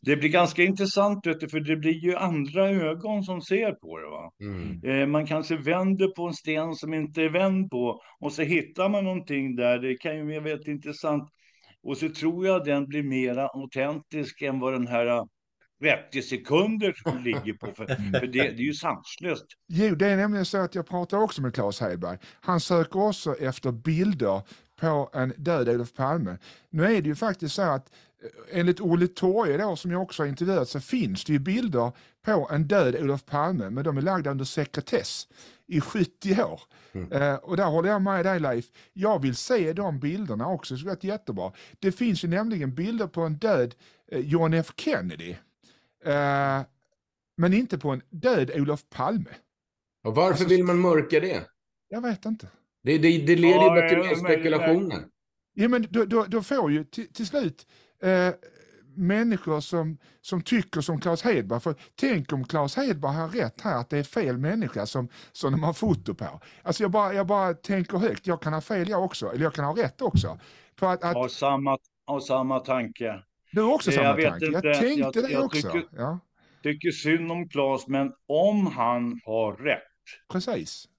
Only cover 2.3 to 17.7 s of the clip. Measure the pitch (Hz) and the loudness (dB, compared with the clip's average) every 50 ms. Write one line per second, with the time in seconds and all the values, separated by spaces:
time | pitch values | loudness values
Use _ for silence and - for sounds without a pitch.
2.3 | 165 151 139 143 147 190 196 196 196 190 165 156 165 170 196 214 214 208 196 190 | 0 -2 -2 -2 0 2 2 2 2 0 0 0 -4 -4 -4 -4 -4 -4 -4 -4
3.3 | 185 175 - - 190 214 226 214 160 - - 80 80 80 78 76 76 76 82 82 | -6 -8 -4 -2 -2 0 0 -2 -4 -6 -12 -14 -14 -12 -12 -12 -12 -14 -14 -16
4.3 | _ _ 101 104 98 92 85 - 92 85 85 127 135 135 139 143 147 151 156 147 | _ _ -10 -8 -8 -8 -8 -8 -10 -8 -4 -2 0 0 0 2 0 -2 0 0
5.3 | 160 156 156 - 165 156 135 147 170 185 190 190 190 190 196 190 190 170 175 175 | -4 -4 -2 -2 -4 -4 0 0 0 2 2 0 2 2 2 0 0 -4 -6 -6
6.3 | 170 - _ 156 156 156 160 165 160 - - 160 156 156 151 151 151 165 160 160 | -6 -8 _ -4 -2 -2 -2 -4 -6 -8 -8 -6 -4 -4 -4 -4 -2 0 0 2
7.3 | 151 175 190 190 190 190 190 190 - 123 123 120 117 - - - - _ 143 147 | 2 2 2 2 2 0 0 -2 -2 -2 -2 -2 -2 -6 -10 -20 -18 _ -8 -8
8.3 | 151 151 160 143 175 165 151 - - - 185 196 208 202 196 190 185 180 - - | -4 -2 -2 0 0 0 -2 -2 -4 -2 0 0 0 0 -2 -2 -4 -4 -6 -4
9.3 | 147 139 135 135 123 120 123 120 123 123 123 131 127 127 - 170 156 156 151 151 | -4 -4 -2 -4 -2 0 2 2 2 2 0 -4 -4 -4 -4 -6 -6 -6 -6 -6
10.3 | 156 151 151 156 151 139 147 151 147 143 147 147 147 - - 156 151 147 147 147 | -6 -6 -6 -6 -6 -6 -6 -8 -8 -8 -8 -12 -12 -6 -2 -2 -2 -2 -2 -6
11.3 | _ _ _ _ _ _ _ _ _ _ _ - 139 131 156 156 156 - 151 160 | _ _ _ _ _ _ _ _ _ _ _ -8 -6 -4 -4 -6 -6 -2 -2 -2
12.3 | 170 175 185 190 190 180 143 147 143 143 139 135 143 151 147 139 131 131 127 123 | 0 0 2 2 2 2 2 0 0 -2 -2 -2 -4 -4 -4 -2 -2 0 0 0
13.3 | 123 127 139 135 - 135 135 127 - 139 135 143 151 156 151 _ - 151 143 - | 0 -2 -4 -4 -6 -8 -12 -8 -4 -4 -4 -2 -4 -8 -12 _ -8 -8 -8 -8
14.3 | - - 147 139 131 131 123 131 131 127 123 120 120 117 120 120 120 120 110 - | -8 -8 -6 -4 -4 -2 -2 -2 -2 -2 -4 -2 0 0 2 2 0 0 -2 -6
15.3 | _ _ _ _ _ _ _ _ _ _ 139 151 131 - - - - 135 - - | _ _ _ _ _ _ _ _ _ _ 0 0 0 0 -2 -8 -8 -8 -6 -4
16.3 | 131 - - - 143 165 196 214 220 214 214 196 165 - - 165 139 127 123 123 | -8 -8 -4 2 2 2 2 2 0 -2 -2 -2 -4 -2 -6 -6 -6 -4 -4 -2
17.3 | - 139 98 107 104 - - 110 | -4 -2 -4 -6 -8 -8 -10 -14